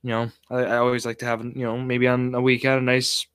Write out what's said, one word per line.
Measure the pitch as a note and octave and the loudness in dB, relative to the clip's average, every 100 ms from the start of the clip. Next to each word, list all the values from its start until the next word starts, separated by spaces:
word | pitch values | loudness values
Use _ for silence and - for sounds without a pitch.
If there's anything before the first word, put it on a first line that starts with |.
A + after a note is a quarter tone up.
you | B2+ | -2
know, | A2+ A#2 - _ | -2 -4 -8 _
I, | B2+ | -2
I | A#2 A#2+ | 0 2
always | B2 B2 A#2 | 2 0 -4
like | A2+ | -6
to | A#2+ | -4
have, | A2+ | -4
you | A#2 B2+ | -6 -6
know, | A#2+ A#2 | -4 -4
maybe | B2+ B2 B2+ | -2 2 2
on | B2 B2+ | 2 0
a | B2 | 2
weekend, | B2+ A#2+ C3+ C3+ | 2 2 2 2
a | |
nice | B2+ B2+ A#2+ - - | 2 2 0 -4 -8